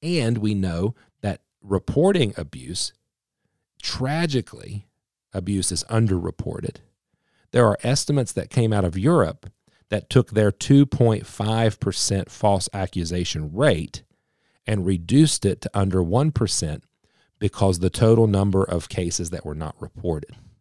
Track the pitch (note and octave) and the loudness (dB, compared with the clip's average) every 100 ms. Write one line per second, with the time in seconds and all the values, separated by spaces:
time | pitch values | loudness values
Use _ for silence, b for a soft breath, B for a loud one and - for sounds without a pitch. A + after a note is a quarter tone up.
0 | D#3 F3 A#2 A#2 G#2+ G#2 F#2+ E2+ G2 A#2+ | -2 0 0 0 0 0 -2 0 -2 -4
1 | b _ G#2 F#2 _ _ G2+ F#2+ - - | b _ -6 -6 _ _ -2 -2 0 2
2 | F3+ G3 A#2 - D2+ - B1+ F2+ - _ | 2 4 0 -2 -10 -12 -12 -8 -8 _
3 | _ _ _ _ _ _ _ _ - - | _ _ _ _ _ _ _ _ -10 -6
4 | C3 D3+ E3+ C3+ G#2 - - G#2 - _ | -4 -2 0 -2 -4 -12 -14 -14 -14 _
5 | _ _ _ G2 F2+ G2+ E2+ E2+ - A2+ | _ _ _ -8 -2 0 0 -4 -2 2
6 | A2+ F#2 E2+ - - - - - _ _ | 2 2 -2 -8 -8 -8 -8 -10 _ _
7 | _ _ _ _ _ A#2+ A#2 G#2 A#2+ C#3 | _ _ _ _ _ 2 4 2 0 -2
8 | - D3 A#2+ - - - A2+ G#2 F#2 E2+ | 0 -2 -2 -6 -4 0 2 2 0 0
9 | A2 E3+ F2 - - _ _ _ _ G#2 | 2 4 2 -2 -16 _ _ _ _ -6
10 | - C3+ - G#2+ G#2+ - - C#3 C#3+ - | 2 2 2 2 2 0 4 6 6 4
11 | A#2 A2 - - G#2+ A2 A2+ - - F#2 | 2 2 -4 -6 -2 2 0 0 -6 -4
12 | - G2 - - G#2+ G2+ - G2+ F#2 - | -2 -2 -4 -2 0 2 -2 -6 -6 -4
13 | E2 F2 F2+ D#2 D2+ E2+ D3 F2+ - - | -4 -4 -4 -6 -8 0 2 2 -2 -12
14 | _ _ _ _ _ _ - G#2+ F2+ F#2+ | _ _ _ _ _ _ -4 -2 0 -2
15 | E2+ B2 D#3 - G2+ F2+ - - F#2+ F#2 | 2 4 4 4 -2 -2 -4 -2 0 2
16 | E2+ G#2+ D3+ D3 A2 - E3 D3 _ _ | 0 2 0 0 -2 -2 -4 -8 _ _
17 | _ _ _ _ G#2 - G2 F2 F#2 - | _ _ _ _ -6 0 0 2 0 2
18 | A2+ A2+ A2+ G2 G2 F#2+ F#2+ F2 - - | 4 6 4 4 2 2 0 -2 -6 -6
19 | F2 - E2 F2 - D2+ D#2 - G#2 - | -4 -4 -6 -8 -10 -10 -10 -10 -16 -10
20 | F2+ D#2 - - - _ | -6 -4 -6 -20 -20 _